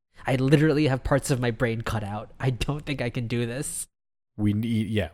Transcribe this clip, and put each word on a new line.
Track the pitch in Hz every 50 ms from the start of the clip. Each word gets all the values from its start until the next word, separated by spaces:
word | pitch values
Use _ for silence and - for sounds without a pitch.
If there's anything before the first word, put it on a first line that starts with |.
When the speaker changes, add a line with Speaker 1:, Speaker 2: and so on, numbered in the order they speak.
| _ _ _ - -
Speaker 1:
I | - 135
literally | 127 127 135 151 143 151 156 143 147 156 139
have | 135 131 -
parts | - 147 139 - -
of | 147 120
my | 127 120
brain | 113 - 131 117 113 113
cut | 110 - 107 104 107
out. | 98 101 107 117 - - -
I | - 131
don't | 127 107 - - 139 151 147
think | - 147 127
I | 127 120
can | - 131 120 110
do | 123 120 120
this." | 117 117 135 156 - - - - - _ _ _ _ _ _ _ _ _ -
Speaker 2:
We | 104 104 101
need, | 107 113 117 117 110 110 101
yeah, | 110 104 92 78